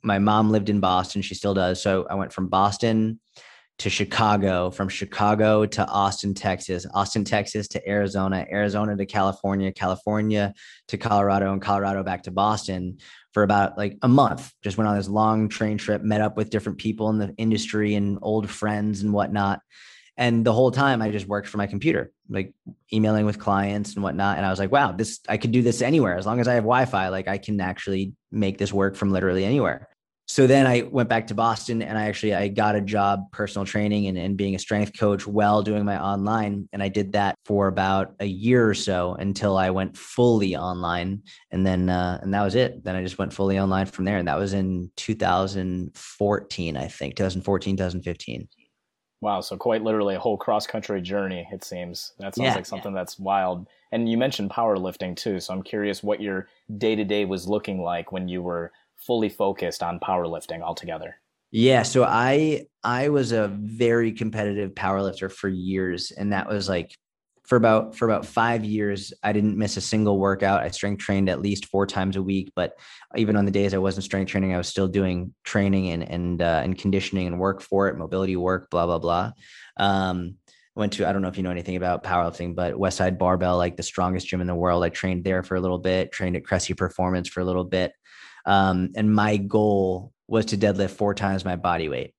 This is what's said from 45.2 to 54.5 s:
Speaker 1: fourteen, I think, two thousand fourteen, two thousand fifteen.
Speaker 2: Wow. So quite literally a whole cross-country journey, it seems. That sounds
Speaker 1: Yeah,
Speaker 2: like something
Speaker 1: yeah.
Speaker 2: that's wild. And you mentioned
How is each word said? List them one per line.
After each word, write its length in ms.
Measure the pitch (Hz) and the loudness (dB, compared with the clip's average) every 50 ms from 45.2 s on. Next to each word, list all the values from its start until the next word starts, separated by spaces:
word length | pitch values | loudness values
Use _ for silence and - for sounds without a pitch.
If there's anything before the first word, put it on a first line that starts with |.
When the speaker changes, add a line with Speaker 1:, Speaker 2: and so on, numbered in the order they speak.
| 98 90 87 92 95 95 98 98 90 92 90 90 90 - _ | 0 2 2 2 0 0 -2 -4 -4 -4 -4 -6 -6 -8 _
Speaker 1:
fourteen, 840 | - - - - _ 104 101 104 98 - - - - 87 82 76 | -18 -20 -20 -6 _ 0 0 0 0 -2 -8 -8 -6 -6 -4 -4
I 100 | 64 69 | -6 -8
think, 280 | - - - 69 69 - | -8 -8 -8 -10 -8 -4
two 80 | - 98 | -2 -2
thousand 180 | 95 90 92 | -2 -2 -4
fourteen, 340 | - - 98 90 - 101 98 | -2 0 -2 0 0 -2 -2
two 80 | 95 95 | -2 -2
thousand 200 | 90 87 90 82 | -4 -4 -6 -6
fifteen. 440 | 87 87 - - - 58 62 - - _ _ _ _ _ _ _ _ _ _ _ _ _ _ | -8 -8 -8 -10 -12 -12 -12 -12 -16 _ _ _ _ _ _ _ _ _ _ _ _ _ _
Speaker 2:
Wow. 220 | - 107 101 92 | -4 -4 -2 -2
So 160 | 87 - 101 | -4 -8 -10
quite 260 | 90 - 120 113 110 107 | -4 0 0 0 2 0
literally 320 | 113 110 107 104 101 98 | 0 0 2 0 0 -2
a 40 | 90 | 0
whole 180 | - 120 107 | 0 -2 -2
cross-country 640 | 98 - - 117 - - - - 110 104 - 104 98 | -2 -2 0 0 0 -2 -4 -8 -8 -6 -4 -6 -6
journey, 460 | 87 90 98 101 98 95 92 87 85 - | -4 -4 -4 -2 -2 -4 -6 -8 -10 -12
it 140 | 101 92 - | -14 -14 -12
seems. 480 | - 92 90 90 87 85 - - - _ _ | -12 -10 -10 -10 -10 -12 -12 -14 -16 _ _
That 140 | 98 98 95 | -12 -10 -6
sounds 120 | - 127 | -2 0
Speaker 1:
Yeah, 100 | 131 113 | 0 0
Speaker 2:
like 100 | 98 90 | -2 -4
something 280 | - - 95 - 101 95 | -8 -12 -10 -8 -8 -6
Speaker 1:
yeah. 60 | 95 | -6
Speaker 2:
that's 180 | 90 - - - | -6 -8 -10 -8
wild. 480 | 98 95 98 98 92 90 90 90 92 _ _ _ _ _ | -4 0 0 0 0 0 -2 -6 -8 _ _ _ _ _
And 180 | - 113 117 113 | -4 -2 0 0
you 80 | 113 | 2
mentioned 340 | 113 123 135 135 - 104 98 | 2 0 0 -2 -4 -6 -4